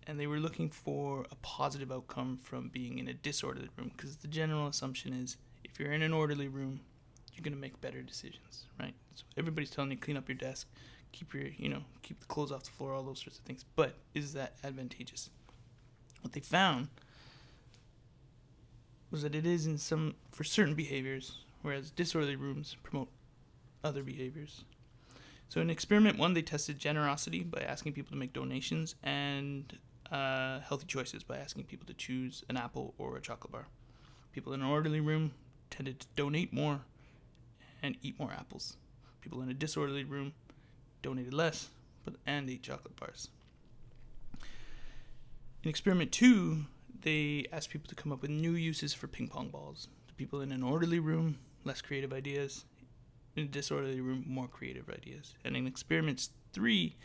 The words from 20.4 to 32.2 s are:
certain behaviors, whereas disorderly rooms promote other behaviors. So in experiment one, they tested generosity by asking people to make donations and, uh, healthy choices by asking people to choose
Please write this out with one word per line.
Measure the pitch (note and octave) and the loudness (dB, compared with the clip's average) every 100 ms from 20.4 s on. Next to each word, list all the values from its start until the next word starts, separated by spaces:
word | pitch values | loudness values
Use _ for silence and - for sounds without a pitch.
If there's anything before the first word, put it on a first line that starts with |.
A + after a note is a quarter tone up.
certain | D3+ - F3 D3+ | 2 6 6 6
behaviors, | C#3 C#3 C3 C3+ C3 - - - | 0 -2 -2 -4 -6 -12 -18 -8
whereas | D3+ C#3 D3+ | -2 -2 -2
disorderly | - F3 E3 D3 C3+ | 0 2 4 4 2
rooms | C#3 C#3 D3 - | -2 -2 -6 -10
promote | - C#3+ B2+ - - - - - - - | -4 -2 -4 -8 -20 -20 -20 -20 -20 -6
other | D#3 C#3 | -4 -2
behaviors. | C3+ C3+ C3 D#3 D3 - - - - - - - - - - | -4 -6 -6 -6 -10 -14 -18 -20 -20 -20 -20 -20 -20 -20 -4
So | - | 0
in | E3 | 2
experiment | D#3+ - G#3 G#3+ - | 2 6 10 10 10
one, | E3+ | 6
they | F3 | 6
tested | D#3 D3 - C#3+ | 4 0 0 0
generosity | D3 D3+ D3 C#3+ - E3 | 2 4 4 2 0 -2
by | F3 E3 | -2 -2
asking | - C3+ D#3 | -2 -2 -4
people | C#3 C#3 | -6 -6
to | C#3 | -4
make | B2+ | -4
donations | C3 C3 C3 C3 D#3 D#3+ - | -4 -4 -2 0 0 -2 -4
and, | C#3 C#3+ C#3+ C#3 C#3 C#3 C#3 - - - - | -2 0 0 -2 -2 -4 -8 -14 -18 -20 -6
uh, | C#3 C3+ C3 C3 C3 | 0 2 2 0 -2
healthy | C#3+ C#3 D#3+ | -2 -4 -2
choices | C3+ B2 - | -2 -2 -6
by | - B2+ | -6 -6
asking | C#3 - - | -6 -8 -10
people | - - | -12 -12
to | - | -8
choose | - B2+ | -4 -2